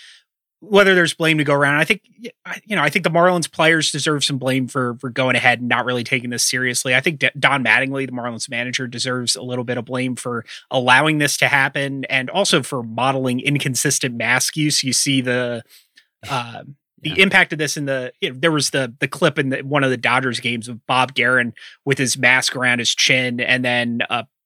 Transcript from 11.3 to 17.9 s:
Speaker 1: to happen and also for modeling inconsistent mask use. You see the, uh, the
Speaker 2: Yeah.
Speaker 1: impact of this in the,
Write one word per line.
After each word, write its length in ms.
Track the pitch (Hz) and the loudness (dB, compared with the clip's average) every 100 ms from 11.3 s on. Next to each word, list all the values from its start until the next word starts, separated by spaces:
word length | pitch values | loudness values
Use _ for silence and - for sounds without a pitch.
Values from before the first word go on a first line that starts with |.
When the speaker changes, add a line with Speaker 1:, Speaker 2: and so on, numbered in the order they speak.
| - | 2
Speaker 1:
to 100 | 131 | 2
happen 560 | 143 139 143 139 139 | 2 0 -2 -4 -6
and 260 | 127 135 127 | -4 -4 -2
also 320 | 175 196 170 | -2 2 2
for 220 | 131 135 | 0 -6
modeling 560 | 117 113 127 135 131 123 | -6 -2 0 0 0 -2
inconsistent 760 | - 143 147 123 151 - 135 | 0 0 -2 -2 0 0 -2
mask 420 | 117 113 123 - - | -4 0 0 0 -2
use. 280 | 151 143 | 0 0
You 80 | 135 | 0
see 300 | 120 - 135 | 0 0 0
the, 420 | 127 123 123 117 - - _ _ _ _ - | 0 -2 -2 -6 -10 -20 _ _ _ _ -8
uh, 340 | 135 120 113 - 143 _ _ | -6 -6 -12 -18 -20 _ _
the 100 | 156 | -6
Speaker 2:
Yeah. 140 | 170 | 2
Speaker 1:
impact 280 | 190 190 175 | 4 4 2
of 60 | 151 | 0
this 180 | 151 - | -4 -4
in 100 | |
the, 260 | 139 | -4